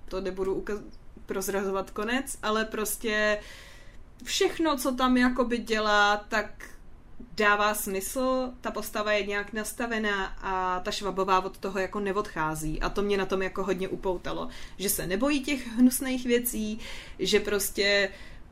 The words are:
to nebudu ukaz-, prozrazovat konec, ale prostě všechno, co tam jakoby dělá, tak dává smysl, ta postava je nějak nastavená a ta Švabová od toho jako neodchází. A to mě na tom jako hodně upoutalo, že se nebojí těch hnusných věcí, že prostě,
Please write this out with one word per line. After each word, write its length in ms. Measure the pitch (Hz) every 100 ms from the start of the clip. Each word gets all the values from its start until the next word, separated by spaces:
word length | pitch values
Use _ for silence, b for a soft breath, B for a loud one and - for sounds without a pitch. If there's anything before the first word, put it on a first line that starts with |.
| -
to 120 | 190
nebudu 340 | 185 185 190 -
ukaz-, 280 | - 208 - - - - -
prozrazovat 680 | 190 190 202 196 196 185
konec, 460 | - 214 254 269 -
ale 220 | 214 220 220
prostě 720 | 220 202 - 226 214 214 208 B B B B B B - -
všechno, 540 | - - 370 - 320 277
co 140 | 262
tam 260 | 254 254 254
jakoby 400 | 247 254 240 233
dělá, 680 | 220 220 214 208 208 208 -
tak 360 | 220 214 - - - - - - - - -
dává 380 | 208 208 208
smysl, 800 | 208 208 190 196 262 254 262 254 -
ta 100 | 220
postava 400 | 214 214 220 208
je 120 | 208 202
nějak 280 | 202 202
nastavená 720 | 220 208 - 233 220 214 202 190
a 540 | - 190 185 185 180
ta 120 | 208
Švabová 540 | 202 202 180 190 185 185
od 120 | -
toho 220 | 196 190
jako 200 | 185 208
neodchází. 840 | 196 190 208 170 156 156 156 -
A 80 | 175
to 120 | 202
mě 160 | 202 202
na 80 | 190
tom 160 | 190
jako 220 | 185 196
hodně 240 | 190 180 185
upoutalo, 600 | - 196 180 - 165 165 B B B
že 120 | 196
se 180 | - 165
nebojí 320 | 190 277 294
těch 260 | 285 277 247
hnusných 580 | 220 254 - 262 254 247
věcí, 540 | 240 240 214 214 220 B B B B
že 200 | 185 202
prostě, 680 | 208 202 - - 202 202 196 B B B -